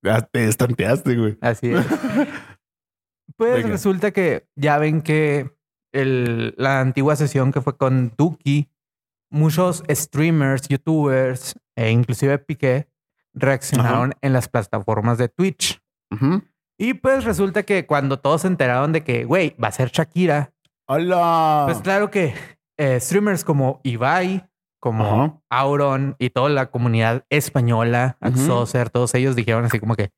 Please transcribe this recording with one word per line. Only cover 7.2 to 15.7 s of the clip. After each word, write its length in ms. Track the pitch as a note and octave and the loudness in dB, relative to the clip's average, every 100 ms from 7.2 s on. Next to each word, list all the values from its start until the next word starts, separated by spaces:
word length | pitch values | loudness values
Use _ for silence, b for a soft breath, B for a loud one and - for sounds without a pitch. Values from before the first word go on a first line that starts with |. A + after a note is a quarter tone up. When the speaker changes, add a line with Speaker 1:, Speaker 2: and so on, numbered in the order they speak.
| D3+ C#3 C3 | 0 0 0
Speaker 2:
que 80 | C#3 | 0
fue 160 | C3+ C3 | -4 -2
con 380 | C3+ C3 B2 A2+ | 0 0 -2 0
Duki, 520 | E3 D#3 - C#3+ C#3+ _ _ _ _ _ _ | 0 0 -2 -2 -2 _ _ _ _ _ _
muchos 540 | D3+ D#3 D#3 F3+ F3 - | 0 0 2 0 -2 -4
streamers, 800 | - - C#3 D#3+ D#3+ C#3 C3+ - | -4 -4 -2 2 2 2 0 -2
youtubers 840 | C#3 - D#3+ C#3+ C3 C3 B2+ - - _ - | -4 0 0 2 0 0 -4 -10 -16 _ -4
e 160 | A2+ | 0
inclusive 460 | A#2 A#2+ A#2 C#3 C#3+ | 2 2 0 0 0
Piqué 480 | _ B2+ C3+ B2+ D3 _ _ _ _ | _ -4 0 0 -4 _ _ _ _
reaccionaron 800 | - B2+ C3 - C3 A#2+ A2+ B2 | -4 0 0 0 0 2 2 0
Speaker 1:
Ajá. 80 | - | -2
Speaker 2:
en 100 | C#3 | 0
las 160 | C3 A#2+ | 0 0
plataformas 720 | A#2+ G#2 A2 G#2 G#2+ A2 A#2 | -4 -2 -6 -2 0 0 0
de 100 | B2 | -2
Twitch. 540 | - F#3 - - | 0 -2 -2 -6